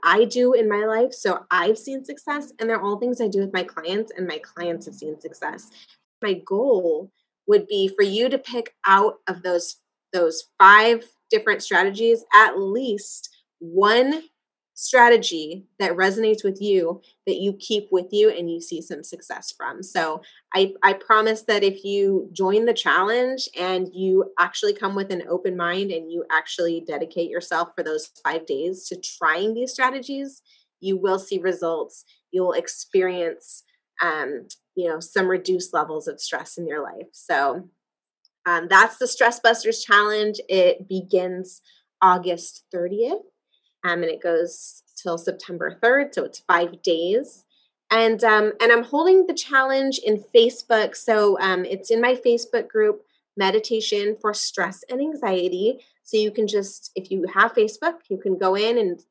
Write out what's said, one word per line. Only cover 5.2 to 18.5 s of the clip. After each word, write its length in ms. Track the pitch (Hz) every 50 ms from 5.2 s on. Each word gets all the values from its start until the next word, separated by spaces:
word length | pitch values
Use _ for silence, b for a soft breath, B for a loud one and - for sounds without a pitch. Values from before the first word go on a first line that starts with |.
success. 480 | - 156 160 - 156 151 - - - - b b b b b b b _ _ _
My 120 | - 208 190
goal 760 | 175 - - 190 202 247 277 240 190 180 170 156 151 190 196 _ _ _ _ _ _ _
would 200 | - 208 202 196
be 220 | - 208 196 196 190
for 140 | 196 -
you 260 | 202 202 190 214 240 262
to 100 | 262 269
pick 360 | 269 - 240 240 226 - _ _ -
out 300 | - 196 196 202 214 - - -
of 160 | - 185 175
those, 340 | 175 180 180 175 175 - - _ _ _ _ _ _ _
those 320 | - 180 175 160 160 - - _ _ -
five 460 | 196 190 202 214 220 233 233 226 226 - _ _ _ -
different 320 | - 214 214 220 202 -
strategies, 640 | - - 202 175 185 196 196 202 226 233 233 226 - - -
at 240 | 208 220 208 - 196
least 720 | 196 190 196 240 269 254 202 208 - - - - - - b b b b _ -
one 640 | 170 165 165 185 202 202 220 240 254 269 302 320 320 - _ _ _ _ _ _ _ _ _
strategy 920 | - - - - 254 240 240 240 220 - - 175 160 156 151 170 190 - _ _ -
that 140 | 202 180
resonates 500 | 175 175 190 196 196 220 226 214 214 214
with 180 | - 202 190 196
you 420 | 202 208 196 185 170 165 180 - b b b b -
that 100 | 196 185
you 160 | - 190 202
keep 360 | 196 196 - - 226 208 202 -
with 160 | 190 180 175 185
you 180 | - 208 214 214
and 200 | - 170 175 170